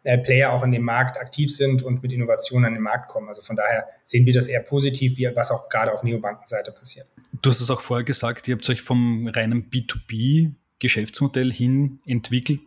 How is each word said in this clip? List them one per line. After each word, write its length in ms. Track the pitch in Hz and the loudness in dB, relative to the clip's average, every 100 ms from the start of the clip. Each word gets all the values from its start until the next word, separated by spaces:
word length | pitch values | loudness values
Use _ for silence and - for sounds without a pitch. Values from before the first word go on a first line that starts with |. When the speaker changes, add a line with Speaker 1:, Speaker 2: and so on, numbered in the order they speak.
| 131 | 0
Speaker 1:
äh, 120 | 123 | 2
Player 340 | 127 127 135 | 4 4 4
auch 100 | 123 | 2
in 100 | 127 | 2
dem 100 | 120 | 2
Markt 360 | 117 120 131 - | 2 0 0 -4
aktiv 360 | - - 147 | -8 -2 -2
sind 280 | - 139 127 | 2 2 2
und 200 | 127 127 | 0 -4
mit 100 | 123 | -4
Innovationen 540 | 127 117 110 - 123 117 | -2 0 0 2 2 2
an 80 | |
den 80 | 113 | 0
Markt 260 | 107 123 - | -2 -4 -6
kommen. 200 | 113 104 | -10 -10
Also 120 | 104 | -12
von 160 | - 110 | -8 -2
daher 300 | 107 113 - - | 0 0 -4 -10
sehen 220 | - 123 123 | -2 4 6
wir 80 | |
das 140 | 123 127 | 4 2
eher 120 | 120 | -2
positiv, 560 | - 139 139 131 127 127 | -2 0 0 0 0 0
wie, 140 | 123 | -2
was 160 | 117 117 | 0 0
auch 200 | 113 - | -2 -2
gerade 240 | 110 113 | -2 -2
auf 80 | 107 | -2
Neobankenseite 680 | 120 113 104 110 - 110 - | -2 -4 -4 -8 -6 -6 -8
passiert. 340 | - - - - _ - - | -10 -10 -10 -14 _ -14 -2
Speaker 2:
Du 80 | 135 | 2
hast 140 | 120 | 2
es 80 | 123 | 2
auch 100 | 127 | -2
vorher 240 | - 120 | -2 -2
gesagt, 420 | 117 131 117 113 - | -2 -2 -2 -4 -4
ihr 80 | |
habt 140 | 117 - | -2 0
euch 140 | 123 | -2
vom 460 | - 123 120 113 117 | 0 2 2 0 -2
reinen 420 | 117 113 117 - | -2 0 0 -2
B 120 | 127 120 | -4 -4
two 120 | - - | -6 -6
B 440 | 110 127 156 160 143 _ - | -2 2 4 4 0 _ -4
Geschäftsmodell 720 | 123 - 107 - 139 135 127 | -2 0 -2 0 0 2 0
hin 500 | 117 123 135 139 135 | 0 2 2 2 -2
entwickelt 560 | - 123 - 123 123 143 | -4 -4 0 -2 0 -2